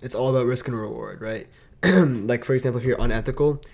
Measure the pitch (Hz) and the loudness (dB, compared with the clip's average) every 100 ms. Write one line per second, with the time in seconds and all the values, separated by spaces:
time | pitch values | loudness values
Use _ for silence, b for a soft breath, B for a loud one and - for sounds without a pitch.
0 | 127 110 131 131 120 123 - 117 107 113 | -8 -2 2 2 2 0 -2 -4 -6 -8
1 | 104 95 110 110 - b b b 175 185 | -10 -10 -8 -8 -10 b b b 4 6
2 | 156 120 104 120 - 131 131 120 127 - | 4 2 -2 -2 0 0 0 -2 0 2
3 | 117 113 120 131 147 147 - | 2 0 -2 0 0 0 -8